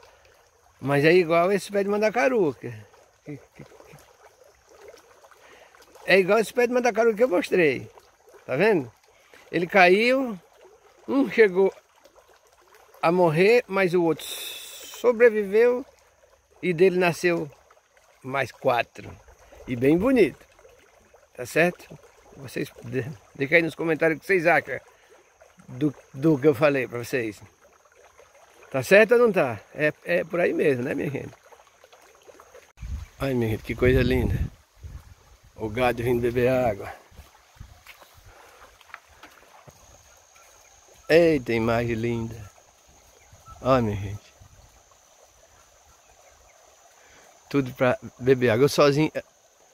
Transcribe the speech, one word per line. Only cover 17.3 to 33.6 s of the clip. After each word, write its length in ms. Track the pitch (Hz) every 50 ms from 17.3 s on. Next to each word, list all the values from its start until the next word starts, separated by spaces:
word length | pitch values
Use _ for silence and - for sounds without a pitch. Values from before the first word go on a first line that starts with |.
| 170 165 160 139 - _ _ _ - _ _ _ _ _ _ _ _ _ -
mais 280 | 131 131 135 131 -
quatro. 580 | - - - 135 120 117 113 _ - - 110 101 90 - - - - _ - - - - -
E 80 | - 127
bem 220 | 120 127 139 160
bonito. 460 | 175 208 269 269 240 180 127 - - - _ _ _ _ - - _ _ _ _ _ _ _ _ - _ _ _
Tá 100 | - 123
certo? 520 | - - 151 170 180 175 - - - 160 - - - _ _ _ - -
Vocês 340 | - 139 117 - - 151 - - - -
de-, 220 | 117 123 131 120 151 139 - _ _ _
deixem 220 | - 139 135 165
aí 60 | 170 165
nos 120 | 156 -
comentários 420 | - 160 165 160 139 165 160 156
o 40 | 135
que 40 | -
vocês 220 | - 196 180 156
acham 320 | 170 160 143 - - 127 113 - - _ _ _ _ - _ _ _ _ _ - _ _ _ - -
do, 240 | 127 127 147 143 127 - - _ -
do 240 | 135 143 160 156
que 100 | 127 135
eu 80 | 156 135
falei 320 | 110 156 147 139 135 120
pra 100 | 98 117
vocês. 440 | 120 117 - - 127 113 107 101 - - - _ _ _ _ _ _ _ _ _ _ _ - _ _ - _ _ _ - _ _ _ - -
Tá 120 | - 131 120
certo 300 | - 190 202 220 196 240
ou 60 | 240
não 120 | 247 220
tá? 280 | 180 185 147 127 110 95 - _ -
É, 200 | 139 151 151 - _ -
é 180 | - 170 180 170
por 160 | 160 - 175
aí 140 | 175 214 320
mesmo, 300 | 320 202 151 131 120 123
né, 100 | 151 -
minha 160 | - - 143
gente? 240 | 127 - - - - _ _ - - _ - _ _ _ - _ - _ - _ _ _ _ - - - - _ - - _ _ _ - - - - - - - _ -
Ai, 140 | 139 139 131
minha 180 | 120 113 110
gente, 120 | 110 -